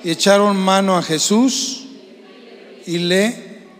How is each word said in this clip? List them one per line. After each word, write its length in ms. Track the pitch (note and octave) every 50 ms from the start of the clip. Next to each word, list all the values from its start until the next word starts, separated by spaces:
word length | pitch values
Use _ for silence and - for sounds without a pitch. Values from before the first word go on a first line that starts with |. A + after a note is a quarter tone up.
| -
y 60 | E3+
echaron 460 | E3 - - G3 G3+ G3+ G#3 G#3 G3+
mano 400 | F#3+ F#3+ F#3+ F#3+ G3 G3 G3 F#3
a 60 | F3+
Jesús 840 | D#3+ - D#3+ D3 - - G#3 A3 B3+ C4+ - - - - - - - - - - - - - - - - - - - - - - - - - - -
y 120 | - E3+ E3+
le 680 | F3 F3 F3+ F#3+ G#3 A3+ B3 - - - - - - - - _